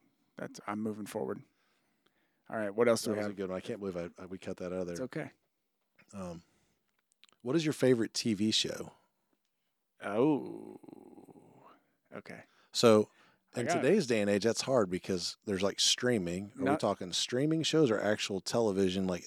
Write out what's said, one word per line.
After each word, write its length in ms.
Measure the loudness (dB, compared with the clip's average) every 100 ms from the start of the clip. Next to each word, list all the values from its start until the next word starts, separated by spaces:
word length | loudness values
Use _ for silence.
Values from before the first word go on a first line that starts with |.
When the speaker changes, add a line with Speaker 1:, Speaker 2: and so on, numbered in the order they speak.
| _ _ _ -14
Speaker 1:
That's, 220 | -14 -12 -10
I'm 140 | -6
moving 260 | -6 -8 -8
forward. 340 | -6 -6 -8 -12 _ _ _ _ _ _ _ _ _ -10
All 60 | -6
right, 180 | -4
what 140 | 2 2
else 140 | 2
do 80 | 0
Speaker 2:
That 40 |
Speaker 1:
we 20 | -2
Speaker 2:
was 80 | -4
a 20 |
Speaker 1:
have? 60 | -6
Speaker 2:
good 120 | -6
one. 60 | -6
I 20 |
can't 200 | -8 -8
believe 160 | -6 -6
I, 120 | -8 -10
I, 40 | -14
we 120 | -12
cut 180 | -10 -8
that 80 | -6
out 80 | -6
of 60 | -6
there. 60 |
Speaker 1:
It's 60 | -6
okay. 280 | -8 -8 -10 -14 _ _ _ _ _ _ _
Speaker 2:
Um, 280 | -12 -12 -12 -18 _ _ _ _ _ _ _ _ _
what 140 | -2 0
is 80 | 0
your 60 |
favorite 400 | 2 4 4 2
T 180 | -2 -2
V 160 | 0 2
show? 420 | 2 0 -6 -12 -16 _ _ _ _ _ _ _ _ _ _
Speaker 1:
Oh, 760 | -4 2 2 2 -2 -12 -14 -18 -20 -20 -20 -20 -20 -20 -20 -20 -20 -20 _ _ _ -16
okay. 240 | -16 -18 -20 _ _
Speaker 2:
So, 360 | 4 8 8 6 _ _ _ _ -6
Speaker 1:
I 40 |
Speaker 2:
in 60 | -2
Speaker 1:
got 100 | 2
it. 40 |
Speaker 2:
today's 240 | 4 4 2
day 140 | 2
and 100 | 2
age, 140 | 2
that's 160 | 2 0
hard 280 | 2 2 2
because 460 | 0 -2 -4 -4 -8 -6
there's, 160 | -2
like, 180 | 0 2
streaming. 720 | 0 2 2 0 0 -4 -6 -4
Are 20 |
we 60 | 0
Speaker 1:
Not 140 | 2
Speaker 2:
talking 300 | 0 0 -4
streaming 500 | -4 -2 0 2 0
shows 280 | 2 4 4
or 80 | 4
actual 420 | 2 0 0 -4
television, 680 | -2 2 2 4 2 2 0
like, 180 | -2